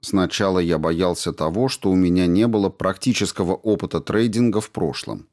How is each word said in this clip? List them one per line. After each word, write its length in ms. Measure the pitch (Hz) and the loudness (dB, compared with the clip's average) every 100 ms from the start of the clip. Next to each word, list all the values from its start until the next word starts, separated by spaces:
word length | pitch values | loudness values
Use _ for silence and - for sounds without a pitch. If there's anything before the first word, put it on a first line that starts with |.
Сначала 580 | - 101 87 - 101 92 | -2 -2 -2 0 0 2
я 180 | 85 80 | 2 0
боялся 540 | 80 85 90 85 - | 0 0 0 0 -4
того, 380 | 76 78 90 131 | -4 -2 0 -2
что 200 | - 101 | -2 0
у 60 | 92 | 2
меня 320 | 90 90 87 | 4 2 4
не 180 | 90 117 | 4 2
было 240 | 110 98 | 2 0
практического 840 | - 95 95 - 117 - - 87 | 0 -4 -2 -2 0 -2 -2 -2
опыта 480 | 92 110 104 - 82 | 0 0 0 -2 -6
трейдинга 580 | - 107 117 110 123 104 | -2 0 0 2 2 0
в 120 | - | -4
прошлом. 560 | - 85 65 - 50 - | -4 -4 -4 -10 -14 -16